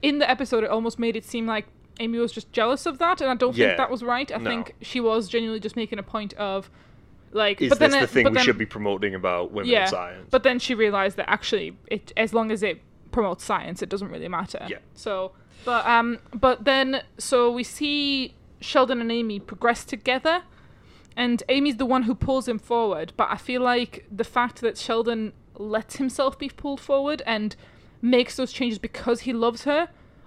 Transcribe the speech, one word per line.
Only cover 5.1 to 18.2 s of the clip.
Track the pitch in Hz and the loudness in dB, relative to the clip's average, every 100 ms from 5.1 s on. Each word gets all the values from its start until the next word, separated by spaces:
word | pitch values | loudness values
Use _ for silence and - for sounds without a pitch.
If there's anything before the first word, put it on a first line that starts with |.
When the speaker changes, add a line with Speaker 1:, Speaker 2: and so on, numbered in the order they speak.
| 226 190 | 0 0
Speaker 1:
genuinely | 233 226 214 | -2 -2 -6
just | 214 233 | -6 -6
making | 220 208 | -6 -8
a | |
point | - 220 202 | -8 -8 -8
of, | - 202 190 - - - - - - - | -6 -4 -4 -8 -18 -20 -20 -20 -20 -6
like, | 214 208 196 | 0 2 4
Speaker 2:
Is | 135 | 4
Speaker 1:
but | 285 | 6
then | 294 | 6
Speaker 2:
this | 277 | 6
the | |
Speaker 1:
it, | 123 | 4
Speaker 2:
thing | - | 6
Speaker 1:
but | 262 | 6
Speaker 2:
we | 320 | 6
Speaker 1:
then | |
Speaker 2:
should | 240 107 | 4 2
be | 107 | -2
promoting | 107 104 98 101 | -4 -2 0 -2
about | 95 92 87 90 | -2 0 0 -2
women | 104 98 | -4 0
in | |
Speaker 1:
Yeah. | 220 190 | 2 2
Speaker 2:
science? | 185 180 185 - | -2 -6 -12 0
Speaker 1:
But | 262 | 2
then | 262 247 | 4 2
she | - | -2
realized | 220 214 202 196 196 | 0 2 2 0 -2
that | - | 0
actually, | 214 - 202 160 - - | 0 0 -2 -4 -12 -8
it, | 214 - - | -8 -4 -2
as | 220 | 0
long | 226 220 | 0 0
as | 214 | 0
it | 202 156 - - - | -2 -4 -12 -20 -6
promotes | 240 202 175 | -2 0 -2
science, | - 190 - 180 | -2 -4 -4 -8
it | 180 | -6
doesn't | 196 190 | -6 -8
really | 165 165 | -10 -6
matter. | 170 - - - | -6 -6 -8 -10
Speaker 2:
Yeah. | 190 - | -12 -16
Speaker 1:
So, | - 220 190 190 - - - | -10 -6 -4 -6 -10 -20 -10
but, | 247 233 - | -2 0 4
um, | 233 233 233 - | 4 4 -2 -10
but | 220 262 247 | 2 2 4
then, | 247 269 262 269 - - | 4 4 2 -2 -6 -12
so | - 254 240 | 2 4 4
we | 240 | 2
see | - - 294 294 285 269 | -4 -4 -2 0 0 -2